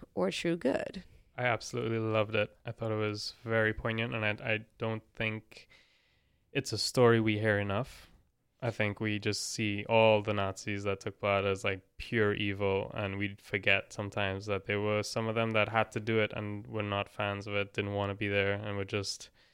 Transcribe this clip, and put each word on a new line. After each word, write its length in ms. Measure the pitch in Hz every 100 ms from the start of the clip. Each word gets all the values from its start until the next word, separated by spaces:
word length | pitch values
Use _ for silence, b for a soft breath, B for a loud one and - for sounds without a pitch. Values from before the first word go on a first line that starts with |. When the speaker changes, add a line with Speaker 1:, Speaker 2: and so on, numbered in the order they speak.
| -
Speaker 1:
or 160 | - 185
true 260 | - 175 170
good? 460 | 254 - - 190 - - _ -
Speaker 2:
I 80 |
absolutely 540 | 123 110 - 123 120 113
loved 380 | 110 110 107 107
it. 140 | 104 -
I 60 | -
thought 220 | - 113
it 40 | 110
was 380 | 107 104 - -
very 300 | 113 113 110
poignant, 400 | 110 117 113 117
and 100 | 117
I, 60 | 107 101 123
I 80 | 110 110 _
don't 240 | 113 110 - -
think 520 | 113 110 - - - - _ _ _ _ _ _ _
it's 200 | 139 -
a 60 | 107
story 400 | - - 120 117
we 180 | 110 104
hear 180 | 110 101
enough. 500 | 101 98 139 - - - _ _ _ _
I 80 | 120
think 300 | - 107 101
we 180 | 110 104
just 340 | 107 104 -
see 320 | - 107 101 104
all 340 | 113 110 107
the 100 | 104
Nazis 520 | 104 98 95 - 101
that 160 | 101 98
took 200 | 107 -
part 240 | 104 98
as, 200 | 98 98
like, 160 | 101 95 - -
pure 340 | - 117 104
evil, 580 | 104 101 98 101 95 -
and 240 | - 101 98
we 180 | 101 98
forget 500 | - 101 98 98 -
sometimes 540 | - 101 107 98 95 104
that 200 | 98 95
there 140 | 101
were 220 | 104 107
some 240 | 104 120 113
of 80 |
them 160 | 113 113
that 160 | 110 104
had 220 | 110 110
to 80 | 113
do 200 | 107 113
it 120 | 107
and 300 | 113 104 104 107
were 140 | 110
not 240 | 104 101 101
fans 360 | - 104 101 101
of 60 |
it, 200 | 101 101
didn't 200 | - 101
wanna 200 | 101 101
be 140 | 98 104
there, 240 | 101 98
and 220 | 101 107 101
were 80 |
just 440 | 98 107 98 - - b b